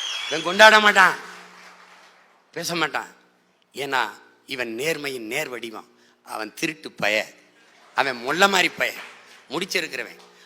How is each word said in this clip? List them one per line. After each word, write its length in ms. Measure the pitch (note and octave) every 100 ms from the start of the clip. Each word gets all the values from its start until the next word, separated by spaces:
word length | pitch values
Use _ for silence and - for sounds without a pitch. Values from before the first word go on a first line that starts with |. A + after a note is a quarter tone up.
| - - -
இவன் 140 | D#3
கொண்டாட 360 | D#3+ G3 G#3+ G#3+
மாட்டான், 360 | G#3 G3 F#3 - - - - - - - - - - _ _ _ _
பேச 240 | D3+ E3 E3+
மாட்டான். 320 | D#3 B2+ G#2 - _ _ _ _ _
ஏன்னா 360 | - C#3 C3+ A2 G2+ - _ -
இவன் 300 | C3+ A#2 A2+
நேர்மையின் 480 | D3 D#3 C#3+ B2+ A2
நேர் 240 | C3+ D3
வடிவம். 380 | A#2+ A2+ G#2+ - _ _ _
அவன் 300 | - A2+ G#2+
திருட்டு 380 | - D#3+ D#3+ -
பய, 420 | - G#2 G#2+ G2 - _ _ _ _ - -
அவன் 200 | C3+ B2
முள்ள 320 | A#2+ D#3+ G3
மாதிரி 220 | F#3+ E3+
பய, 240 | - B2 - - - - - -
முடிச்சிருக்கிறவன். 680 | C#3 G3 F#3+ D#3 C3 G#2+ F#2+ - -